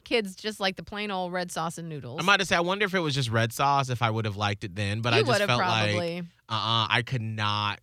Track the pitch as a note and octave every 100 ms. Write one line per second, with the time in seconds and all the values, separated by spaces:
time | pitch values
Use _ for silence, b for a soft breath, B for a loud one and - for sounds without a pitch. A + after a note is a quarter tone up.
0 | - A#3+ G3 F#3 G#3+ G#3 F#3+ F#3 E3+ G#3
1 | G#3 F#3 F3+ F3+ F3+ E3+ E3+ E3 E3+ D3
2 | B2 D3 F3 G3 F#3 F3+ F3 G3+ G3+ F#3
3 | D#3 C#3 A#2+ A2+ A2+ - C#3+ C#3 C3 A#2+
4 | A#2 A2 G#2+ G2 G#2 G2+ G#2 F2+ G2+ A2
5 | A#2 A#2 - G3+ G3+ A#2+ - A2 G#2+ G#2
6 | E3+ F3 E3+ _ - A2 G#2+ A#2 A2 A#2
7 | A#2 - A2 A2 G#2 G#2 G#2 G2+